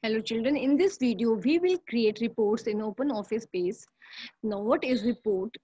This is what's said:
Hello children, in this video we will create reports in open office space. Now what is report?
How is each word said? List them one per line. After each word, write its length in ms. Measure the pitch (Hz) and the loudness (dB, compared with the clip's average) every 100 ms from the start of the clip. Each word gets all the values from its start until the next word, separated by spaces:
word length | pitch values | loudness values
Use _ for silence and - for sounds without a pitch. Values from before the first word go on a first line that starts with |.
| 226 | -2
Hello 140 | 220 | -2
children, 380 | 220 226 226 285 | -2 -2 0 0
in 180 | 254 285 | 2 4
this 220 | 381 - | 2 2
video 340 | 254 202 226 | 0 2 2
we 280 | 220 190 330 | 2 2 2
will 180 | 359 359 - | 2 0 0
create 320 | 233 214 214 | 0 2 0
reports 440 | 233 233 208 226 | -4 0 0 2
in 180 | 233 208 | 0 -4
open 280 | 214 202 285 | -4 -4 -2
office 340 | 226 202 220 | -2 -4 -6
space. 440 | 220 180 180 226 - _ - - 233 _ | -4 -4 -4 -4 -12 _ -20 -18 -18 _
Now 160 | 220 202 | -6 -4
what 240 | 208 302 | 0 0
is 220 | 254 254 214 | 2 0 0
report? 500 | 233 220 190 202 - | -2 -2 -2 -2 -8